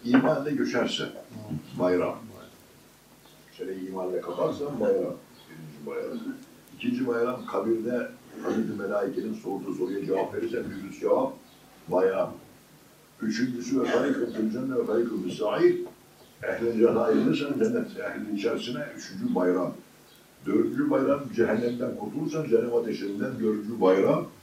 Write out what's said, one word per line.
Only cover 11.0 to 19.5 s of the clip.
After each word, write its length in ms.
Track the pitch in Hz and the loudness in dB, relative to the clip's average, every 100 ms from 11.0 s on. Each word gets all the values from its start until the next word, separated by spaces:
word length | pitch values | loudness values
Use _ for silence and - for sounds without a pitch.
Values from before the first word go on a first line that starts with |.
cevap 320 | - 127 135 - - - - - - | 2 2 2 -4 -20 -20 -20 -20 -2
bayram. 460 | - 95 92 82 - - - - - - - - - | 2 4 2 0 -4 -18 -20 -20 -20 -20 -20 -20 -6
Üçüncüsü 600 | 110 110 127 - - 135 | -4 0 0 -2 -2 0
ve 40 | - | 2
farikun 400 | - 143 127 117 | 2 2 2 0
fil 260 | 110 110 | 0 -2
cennet 260 | 117 135 123 | 0 -2 0
ve 60 | 107 | 2
farikun 380 | 110 120 101 | 2 2 -2
fis 140 | 90 - | -4 -2
sair. 400 | 107 165 - - - - - - - - | -2 6 6 4 -4 -12 -20 -20 -20 -8
Ehl-i 300 | - 113 117 110 | -6 -2 0 6
cennete 220 | 117 113 | 6 6
ayrılırsan 540 | 113 - - - - - | 4 4 4 2 0 0
cennet 280 | 110 - - - | 2 0 -4 -6
ehlinin 380 | 104 101 104 101 | -8 -6 -6 -2
içerisine 480 | 113 110 113 147 147 - | 0 -2 -4 -6 -8 -10
üçüncü 380 | - 95 - 92 | -12 -6 -2 2
bayram. 380 | 90 | 2